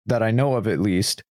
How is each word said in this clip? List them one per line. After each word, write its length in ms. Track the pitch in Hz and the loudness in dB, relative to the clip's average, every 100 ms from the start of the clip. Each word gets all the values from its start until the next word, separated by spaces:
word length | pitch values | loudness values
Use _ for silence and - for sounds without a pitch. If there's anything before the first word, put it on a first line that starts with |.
| - | -4
that 160 | 120 | 0
I 100 | 110 | 2
know 240 | 120 139 127 | 2 2 0
of, 120 | 104 | -2
at 140 | 78 | 0
least 420 | 101 90 - - - | 0 0 -2 -6 -12